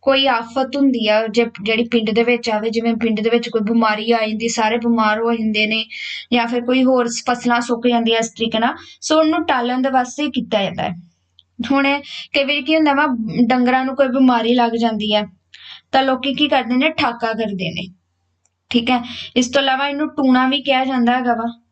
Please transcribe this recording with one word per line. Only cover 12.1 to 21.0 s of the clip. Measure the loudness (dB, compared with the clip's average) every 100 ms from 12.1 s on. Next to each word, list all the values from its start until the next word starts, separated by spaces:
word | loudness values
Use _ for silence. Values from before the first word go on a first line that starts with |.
| -16 -4
ਕਈ | -2
ਵਾਰੀ | 0 -2
ਕੀ | 0 2
ਹੁੰਦਾ | 2
ਵਾ, | 2 0 -2 -4 0 2
ਡੰਗਰਾਂ | 4 2 2
ਨੂੰ | 0 0
ਕੋਈ | 0
ਬਿਮਾਰੀ | 4 4 4 2
ਲੱਗ | 2 2
ਜਾਂਦੀ | 2 0 0 0
ਹੈ, | 0 -2 _ _ -20 -20 -20 _
ਤਾਂ | 0
ਲੋਕੀ | 2 0 -2
ਕੀ | -2 2
ਕਰਦੇ | 0 0 0
ਨੇ, | 0
ਠਾਕਾ | 0 -2 -2 -6
ਕਰਦੇ | -4 -4 -4 -6
ਨੇ, | -8 -12 -16 _ _ _ _ _ _ _
ਠੀਕ | -2 0
ਹੈ। | -2 -2 -14 -6 -2
ਇਸ | 0
ਤੋਂ | 0
ਇਲਾਵਾ | 0 0 -2
ਇਹਨੂੰ | -2 -4
ਟੂਣਾ | 0 2 4 2
ਵੀ | 0
ਕਿਹਾ | 0 0
ਜਾਂਦਾ | 0 0